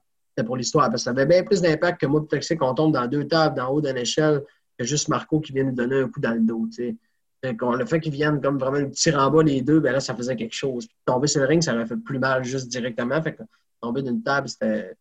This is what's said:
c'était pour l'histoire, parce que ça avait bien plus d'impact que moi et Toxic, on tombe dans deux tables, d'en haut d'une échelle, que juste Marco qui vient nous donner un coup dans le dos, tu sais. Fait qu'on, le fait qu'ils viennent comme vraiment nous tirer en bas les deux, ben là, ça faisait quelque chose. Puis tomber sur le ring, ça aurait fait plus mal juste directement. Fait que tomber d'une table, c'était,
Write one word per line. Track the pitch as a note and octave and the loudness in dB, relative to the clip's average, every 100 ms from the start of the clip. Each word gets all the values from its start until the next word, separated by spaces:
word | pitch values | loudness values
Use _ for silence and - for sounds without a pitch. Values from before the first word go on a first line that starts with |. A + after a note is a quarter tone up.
| _ _ _ - | _ _ _ -6
c'était | A2+ | -4
pour | B2+ | -4
l'histoire, | A#2+ D#3 B2+ | 0 2 2
parce | A#2 | 2
que | |
ça | - | -2
avait | B2+ C3+ | 2 4
bien | F3 | 4
plus | F3+ G3 | 4 2
d'impact | E3+ D#3 E3+ E3+ | 4 2 0 0
que | D3 | 0
moi | D3+ | 0
et | D3+ | 0
Toxic, | D3 - D#3+ | -4 -2 0
on | C3 | 0
tombe | B2 D#3 | 2 2
dans | C#3 A#2+ | 2 0
deux | D3 C#3+ | -2 0
tables, | E3 D#3 C#3 | 2 2 2
d'en | B2+ | -2
haut | C#3+ | 0
d'une | D3 C3 | 0 -2
échelle, | A#2+ - D#3 D3 - _ _ - | -2 2 2 2 -2 _ _ -8
que | |
juste | A#2+ D3 - | -4 -2 0
Marco | B2+ - D#3 | -2 0 -2
qui | - | -2
vient | C3+ C3+ | -2 -2
nous | A#2+ | 0
donner | A#2+ C3+ | 0 0
un | B2+ | 0
coup | D3 | -2
dans | B2+ | -2
le | A#2 | 0
dos, | A2+ A2+ A2+ | 0 0 -4
tu | - | -6
sais. | A#2+ A2+ _ _ _ _ | -8 -8 _ _ _ _
Fait | C3 A#2 | -8 -4
qu'on, | B2 B2 | -2 -2
le | A#2+ | 0
fait | E3 | -2
qu'ils | D#3+ | -2
viennent | C#3 D3+ D3 | -2 0 0
comme | C#3 C#3 | 0 0
vraiment | C3 C#3+ | 0 -2
nous | C#3 | -2
tirer | - E3 D3 | 0 0 2
en | C#3 | 4
bas | D#3 | 4
les | D#3 C3+ | 4 2
deux, | B2 D#3 | 4 4
ben | C#3 | 4
là, | C3 | 0
ça | C3+ A#2 | -2 -4
faisait | A#2+ A#2+ | -4 -4
quelque | A#2 - | -6 -6
chose. | C#3 A#2+ A2+ | -6 -6 -8
Puis | _ - | _ -2
tomber | B2+ C#3+ | 0 2
sur | D3 | 2
le | C3+ | 2
ring, | E3 | 2
ça | D#3+ A#2 | 2 0
aurait | A2+ | -2
fait | A#2 | -6
plus | - C3+ | -6 -2
mal | C3 C3 | 0 0
juste | B2+ C3 B2+ | -2 -4 -6
directement. | B2 B2 A2+ A#2+ D3 | -6 -6 -4 -2 -2
Fait | D#3+ - | -4 -6
que | A2 _ _ _ | -14 _ _ _
tomber | A#2 B2+ | -6 -4
d'une | C3+ A#2 | -4 -4
table, | C#3 C#3 A2+ | -2 -2 -4
c'était, | - A2 G#2+ F#2 - | -4 -4 -4 -6 -14